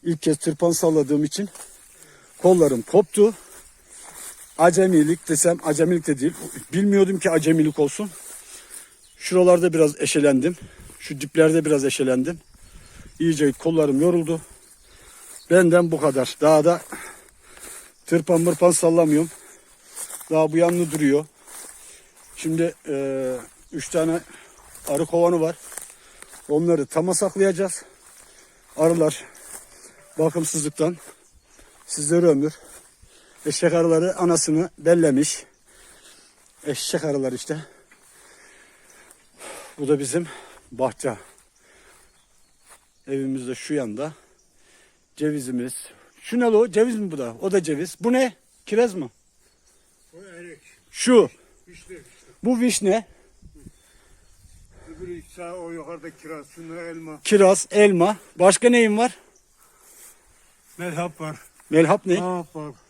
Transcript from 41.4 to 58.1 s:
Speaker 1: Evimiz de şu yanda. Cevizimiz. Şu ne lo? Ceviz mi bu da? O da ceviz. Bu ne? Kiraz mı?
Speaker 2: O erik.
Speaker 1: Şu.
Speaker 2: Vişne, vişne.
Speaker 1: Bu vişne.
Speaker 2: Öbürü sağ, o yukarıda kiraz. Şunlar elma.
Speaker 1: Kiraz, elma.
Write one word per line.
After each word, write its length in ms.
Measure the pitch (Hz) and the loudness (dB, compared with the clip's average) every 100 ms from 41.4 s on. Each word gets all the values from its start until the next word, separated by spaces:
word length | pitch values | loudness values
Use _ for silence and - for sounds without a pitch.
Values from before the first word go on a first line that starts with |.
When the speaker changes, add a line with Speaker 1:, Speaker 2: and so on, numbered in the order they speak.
| _ _ _ _ _ _ _ _ _ _ _ _ _ - _ _ - | _ _ _ _ _ _ _ _ _ _ _ _ _ -20 _ _ -8
Speaker 1:
Evimiz 400 | 135 135 135 127 | -6 -4 -6 -8
de 60 | |
şu 200 | 127 - | -12 -6
yanda. 380 | 151 120 107 151 156 _ _ _ _ _ _ _ _ _ - | -6 -6 -8 -10 -12 _ _ _ _ _ _ _ _ _ -6
Cevizimiz. 580 | 151 151 127 123 127 - - _ _ _ | -4 -4 -6 -8 -8 -10 -18 _ _ _
Şu 200 | - 240 | -6 0
ne 40 | |
lo? 240 | 240 214 233 | 2 4 2
Ceviz 280 | 180 240 226 | 2 0 0
mi 140 | 196 | -6
bu 80 | 151 | -8
da? 180 | 120 113 | -10 -6
O 120 | 185 | -2
da 100 | 190 | -2
ceviz. 340 | 160 147 175 - | -2 -6 -6 -6
Bu 120 | 208 | -2
ne? 240 | 254 254 - _ _ - | 0 0 -4 _ _ -4
Kiraz 280 | 208 240 | 0 0
mı? 160 | 185 131 _ _ _ _ _ _ _ _ _ _ | -2 -12 _ _ _ _ _ _ _ _ _ _
Speaker 2:
O 20 | 165 | -20
erik. 360 | 196 170 175 151 _ _ _ | -20 -20 -20 -20 _ _ _
Speaker 1:
Şu. 400 | - - 247 156 _ _ _ _ | -6 4 4 4 _ _ _ _
Speaker 2:
Vişne, 260 | 160 - | -20 -20
vişne. 100 | 175 - _ _ _ | -20 -20 _ _ _
Speaker 1:
Bu 160 | 202 247 | -4 0
vişne. 460 | 247 196 208 214 - _ _ _ - - - _ _ _ _ _ _ _ _ - - - - 320 | 0 0 0 0 -2 _ _ _ -20 -20 -20 _ _ _ _ _ _ _ _ -20 -20 -20 -20 -20
Speaker 2:
Öbürü 260 | 370 - - - | -16 -16 -18 -18
sağ, 180 | 175 | -16
o 160 | 180 170 | -14 -14
yukarıda 400 | 165 147 165 160 | -16 -16 -16 -18
kiraz. 360 | - 156 156 143 | -20 -18 -16 -18
Şunlar 320 | - 165 165 | -20 -18 -14
elma. 380 | 170 165 160 151 | -14 -14 -16 -14
Speaker 1:
Kiraz, 440 | - 208 190 196 - | 0 4 4 4 0
elma. 460 | 208 208 185 180 | 4 4 4 0